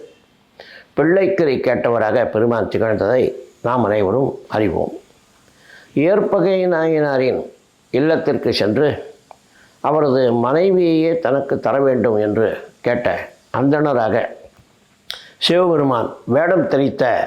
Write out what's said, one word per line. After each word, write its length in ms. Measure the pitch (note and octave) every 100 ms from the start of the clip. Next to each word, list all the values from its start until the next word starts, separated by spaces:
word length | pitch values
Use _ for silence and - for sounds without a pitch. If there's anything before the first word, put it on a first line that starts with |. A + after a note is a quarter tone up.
| - _ _ _ _ - - - - -
பிள்ளைக்கரை 600 | D#3 F#3+ F#3 F#3 D#3 B2+ B2+
கேட்டவராக 580 | A#2+ B2 A#2 G#2+ A2+ A2
பெருமான் 400 | G#2+ A#2 A#2 F#2+
திகழ்ந்ததை 500 | G2 A2 F2+ F#2+ B2+ G#2+ - - _
நாம் 220 | A#2 B2+
அனைவரும் 460 | G#2 G#2+ F#2+ A#2+ C#3 - - G#2+
அறிவோம். 380 | G#2 - - F4 - _ _ _ _ _ - - - C#3+ D#3
ஏற்பகை 480 | G#3 G#3 G3 F3 F#3+ F3+
நாயனாரின் 760 | E3 D#3+ D#3 D3 C3+ C3 - - - _ _ _
இல்லத்திற்கு 580 | B2 D#3 D#3 - A#2+ A#2+ A2
சென்று 280 | G#2 G#2+ D3 A2 - - - - _ _ _ _ C3
அவரது 340 | D3+ D3 B2+ B2+
மனைவியையே 800 | A#2 A#2+ D3+ F#3+ F#3 E3+ D#3+ D#3+ E3
தனக்கு 300 | A#2+ C#3 C#3 C3+ A#2
தர 80 | C3+ C#3
வேண்டும் 320 | B2 A#2 G#2+
என்று 220 | G#2+ G#2+ G#2+ - - - B2
கேட்ட 200 | A#2+ - E2+ - - _ -
அந்தணராக 580 | C#3 D3 D3+ B2+ A2 A2 - - - _ _ _ _ _ - - - - -
சிவபெருமான் 640 | F3 F3+ D#3+ C#3 A#2+ G2+ - -
வேடம் 340 | C3 E3+ F#3 D3
தரித்த 360 | C#3 C#3 - B2+ G2+